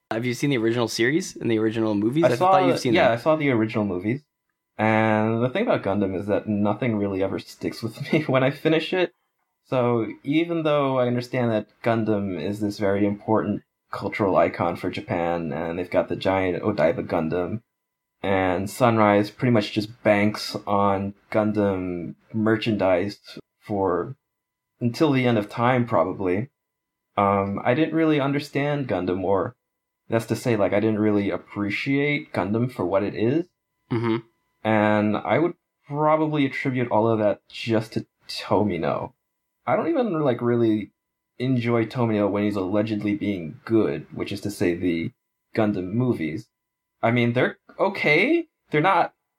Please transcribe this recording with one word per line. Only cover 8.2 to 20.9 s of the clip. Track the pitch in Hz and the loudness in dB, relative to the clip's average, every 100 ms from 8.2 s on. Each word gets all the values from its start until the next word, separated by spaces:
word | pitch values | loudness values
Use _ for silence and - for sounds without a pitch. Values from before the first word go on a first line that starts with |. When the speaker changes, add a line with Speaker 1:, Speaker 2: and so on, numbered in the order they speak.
Speaker 2:
when | 151 131 | 2 2
I | 131 | 0
finish | 147 160 160 165 | 0 0 0 0
it. | 185 170 _ _ _ _ _ - | -2 -2 _ _ _ _ _ -4
So | 135 120 120 107 - | 0 2 0 -2 -6
even | - 156 170 170 | -2 0 0 0
though | 156 147 139 131 | 0 2 2 2
I | 123 | 2
understand | 123 120 131 120 | 0 -2 -2 0
that | 107 104 _ | 0 -4 _
Gundam | 120 113 110 104 101 87 | 0 0 2 0 0 -4
is | 85 104 | -6 -4
this | 104 101 | -4 0
very | 101 101 101 | 0 2 0
important | 104 - 110 98 101 - _ - | 0 0 0 2 -4 -6 _ -14
cultural | - 98 - 101 80 | -10 -8 -2 2 4
icon | 85 - 90 85 | 2 0 -4 -2
for | 92 | -6
Japan, | - - 90 85 85 82 | -8 -6 -4 -2 -2 -4
and | 71 82 85 | -6 -6 -6
they've | 87 | -2
got | 92 85 | -2 -2
the | 82 | -2
giant | 98 95 95 87 | 0 0 0 -2
Odaiba | 107 85 78 85 82 | -2 2 2 0 -2
Gundam, | 90 80 87 87 107 _ _ _ _ _ _ | -2 0 -2 -2 -6 _ _ _ _ _ _
and | 95 95 92 90 98 | -2 2 2 0 -2
Sunrise | - 123 113 104 101 104 | 2 2 6 6 4 2
pretty | - 127 | -2 2
much | 117 104 | 2 0
just | 110 104 - | -4 -6 -2
banks | 107 101 107 107 - 107 - | 2 4 2 -2 -8 -8 -2
on | 101 101 | 2 2